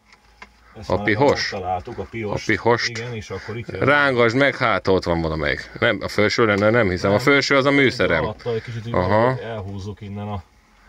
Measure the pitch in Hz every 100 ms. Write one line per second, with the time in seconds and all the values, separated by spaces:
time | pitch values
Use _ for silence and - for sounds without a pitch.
0 | _ _ _ _ - _ _ - 98 92
1 | 107 107 143 - - 101 90 90 90 98
2 | 92 113 104 110 - 101 113 117 - 113
3 | 120 113 - 95 - 117 - - 127 147
4 | 139 120 117 127 139 - 120 95 101 92
5 | 87 85 80 80 71 65 - - 117 101
6 | 92 - 104 - 110 101 107 120 98 87
7 | 98 104 143 143 - 139 139 143 127 -
8 | 87 82 90 - 123 113 - 113 113 101
9 | 92 107 123 127 113 110 98 98 101 98
10 | 101 104 104 101 - _ _ _